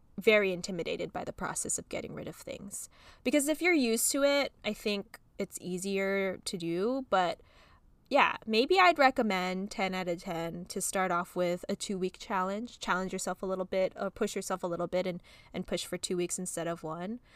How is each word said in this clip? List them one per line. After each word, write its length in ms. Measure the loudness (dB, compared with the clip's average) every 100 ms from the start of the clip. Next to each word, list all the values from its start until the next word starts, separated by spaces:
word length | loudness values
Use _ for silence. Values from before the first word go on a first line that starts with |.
| _ 0
very 340 | 6 6 6
intimidated 600 | -2 -4 -6 -4 -4 -6
by 120 | -6
the 80 | -8
process 460 | -6 -6 -4 -4 -4
of 100 | -4
getting 260 | -8 -8
rid 140 | -10 -10
of 80 | -12
things. 520 | -12 -12 -10 -12 -14 -18 -20 -4
Because 240 | 2 4 4
if 140 | 2
you're 100 | 4
used 360 | 4 4 2 2
to 100 | 4
it, 300 | 4 4 0 _
I 80 | -6
think 460 | -4 -2 -2 -4 -16 _ -8
it's 200 | -8 -6
easier 800 | -6 -4 -2 -2 0 0 0 -4
to 120 | -6 -6
do. 480 | -2 0 0 -2 2
But 300 | 2 2 -2 -12 -20 -20 -20 _ _ 0
yeah, 280 | 4 4 2
maybe 320 | 0 2 4 6
I'd 180 | 6 8
recommend 720 | 6 6 2 2 0 -2 -6
ten 240 | -2 -2
out 140 | 0 -2
of 120 | -4
ten 440 | -4 -4 -4 -6
to 160 | -8 -6
start 320 | -2 0 2
off 240 | 2 0 0
with 280 | 0 0 -4
a 80 | -6
two-week 400 | -4 -2 -4 -4
challenge. 640 | -4 -2 -2 -2 -8 -10
Challenge 320 | -2 0 0
yourself 280 | -4 -4 -4
a 60 | -4
little 180 | -4
bit, 280 | -2 0 0 0
or 120 | -6
push 240 | -2 -4
yourself 300 | -2 -4 -4
a 20 | -4
little 220 | -4 -2
bit 180 | -2 -2
and, 140 | -4 -10 -20 -12
and 100 | -10
push 200 | -4 -4
for 120 | -4 -6
two 200 | -2 -2
weeks 200 | -2 -2
instead 300 | -6 -4 -4
of 160 | -4
one. 380 | -6 -8 -8 -8 _